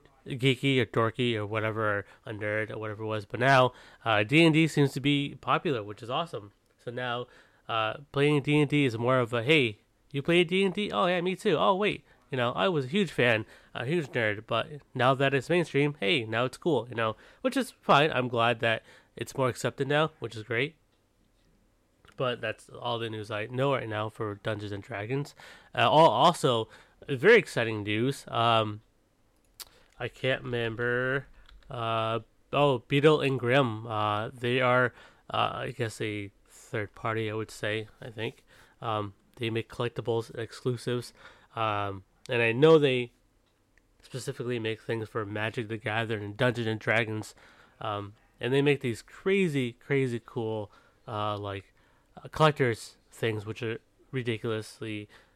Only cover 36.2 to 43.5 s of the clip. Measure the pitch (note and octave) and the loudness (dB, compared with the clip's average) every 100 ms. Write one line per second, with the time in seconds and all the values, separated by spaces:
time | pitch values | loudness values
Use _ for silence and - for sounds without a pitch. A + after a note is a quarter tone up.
36.2 | G2+ _ _ - - A#2 G2+ - A#2 A2 | -10 _ _ -20 -8 -6 -6 -6 -4 -2
37.2 | A2 A2 A2 - G#2+ A2 G#2+ - - A2 | -2 -4 -8 -6 -4 -4 -6 -16 -16 -8
38.2 | A2+ - _ - - - A#2+ G#2+ G#2 - | -8 -8 _ -20 -20 -12 -4 -4 -4 -10
39.2 | _ - A#2 A2+ - - A#2+ - A#2 A2+ | _ -8 -4 -4 -8 -6 -6 -6 -4 -2
40.2 | A2 - A2 - B2+ A#2+ - B2 A#2 - | -4 -10 -12 -6 -4 -4 -4 -4 -6 -16
41.2 | - - _ - A2 G#2 G2+ G2 - _ | -20 -20 _ -4 -2 -2 -4 -8 -14 _
42.2 | - A#2+ A#2 A#2 D#3 D#3+ C#3+ B2+ A#2+ _ | -4 0 2 6 8 8 6 2 -4 _
43.2 | _ _ _ | _ _ _